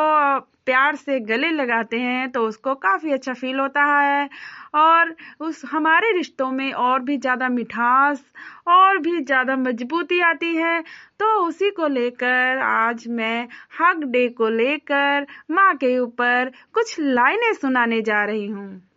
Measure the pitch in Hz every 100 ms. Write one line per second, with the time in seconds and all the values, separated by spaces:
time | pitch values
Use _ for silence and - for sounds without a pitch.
0 | 311 302 285 269 - _ - 254 277 311
1 | - 269 214 226 320 311 254 233 226 233
2 | 247 254 262 254 226 214 269 269 381 381
3 | 311 269 269 247 254 262 269 285 285 285
4 | 285 285 285 - - - - 302 320 330
5 | 330 330 - - 311 302 247 311 302 320
6 | 440 370 294 - 262 262 269 - 247 262
7 | 254 285 262 254 254 247 233 220 240 254
8 | 285 277 _ - - - - 359 381 392
9 | 302 339 269 262 254 269 254 233 247 330
10 | 339 349 339 330 339 330 330 330 320 -
11 | - - 427 440 339 302 392 403 311 269
12 | 240 247 247 254 254 262 233 220 226 233
13 | 233 233 220 233 240 - - - 339 359
14 | 285 240 247 240 220 226 240 294 - 285
15 | 277 285 285 - - 320 - 311 262 254
16 | 240 240 247 247 254 254 _ - 466 -
17 | 285 247 254 392 466 381 269 254 233 226
18 | 214 208 208 214 202 202 202 190 185